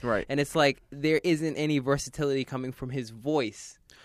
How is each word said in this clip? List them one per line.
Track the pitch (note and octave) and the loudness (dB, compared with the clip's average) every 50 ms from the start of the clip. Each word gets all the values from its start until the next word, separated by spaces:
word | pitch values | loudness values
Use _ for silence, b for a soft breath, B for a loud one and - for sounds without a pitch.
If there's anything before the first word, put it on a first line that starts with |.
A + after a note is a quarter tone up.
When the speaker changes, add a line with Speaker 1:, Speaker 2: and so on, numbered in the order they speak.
Speaker 1:
Right. | - B2 A2+ G2+ - - | -2 0 0 0 0 0
Speaker 2:
And | C#3 D3 | 0 -2
it's | C#3+ - - E3 | 0 0 2 4
like, | D3 C#3 C3+ - _ - | 4 4 4 2 _ -18
there | - C#3+ C#3+ D#3 D#3+ D3+ - | -8 -4 0 2 2 2 4
isn't | F3+ E3 D3+ D#3+ D#3+ D3 | 2 2 2 2 -2 -2
any | - D3+ D3+ D3+ C#3+ | 0 0 2 2 2
versatility | B2+ C3 C#3 C#3 - - - - D3+ C#3+ C#3 C3+ B2+ | 2 2 0 0 0 -4 -6 -4 -2 0 0 0 -2
coming | - - B2+ B2+ C3 B2+ | -2 -4 -6 -6 -6 -8
from | - C3+ B2+ | -8 -8 -6
his | C3 C#3 B2 G#2+ | -6 -6 -6 -8
voice | A2+ A2 A2 C#3+ D#3 D3+ B2+ G#2+ - - - - - _ _ - b b b | -10 -8 -2 0 2 2 2 0 -4 -8 -16 -18 -20 _ _ -20 b b b